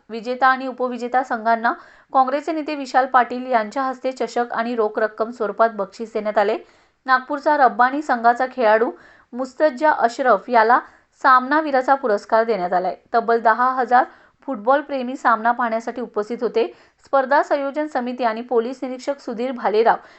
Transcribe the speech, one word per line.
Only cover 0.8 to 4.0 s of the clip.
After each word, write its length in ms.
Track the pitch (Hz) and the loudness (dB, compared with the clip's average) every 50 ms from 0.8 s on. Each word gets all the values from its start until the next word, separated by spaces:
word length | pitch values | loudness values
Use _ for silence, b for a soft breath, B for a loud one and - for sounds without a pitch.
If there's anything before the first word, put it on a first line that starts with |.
| 247 247 247 240 240 240 247 254 277 | -6 -6 -6 -6 -8 -2 -2 -2 -2
संघांना 500 | - 262 226 214 226 233 226 220 233 349 B B B B B B B - | -2 -6 -4 -2 -2 -2 0 0 -2 -4 B B B B B B B 0
काँग्रेसचे 380 | 269 262 254 262 294 285 359 | 0 0 2 0 -4 -4 -4
नेते 240 | 320 311 294 311 302 | -6 -6 -4 -6 -6
विशाल 300 | 285 277 247 - 254 262 | -8 -6 -2 0 0 0
पाटील 400 | 262 262 254 240 240 247 247 254 254 | 4 2 2 2 2 -2 -8 -6 -2
यांच्या 360 | 254 226 214 208 - 277 269 | 0 0 0 -2 -6 -4 -4
हस्ते 280 | 262 254 254 | -4 -6 -6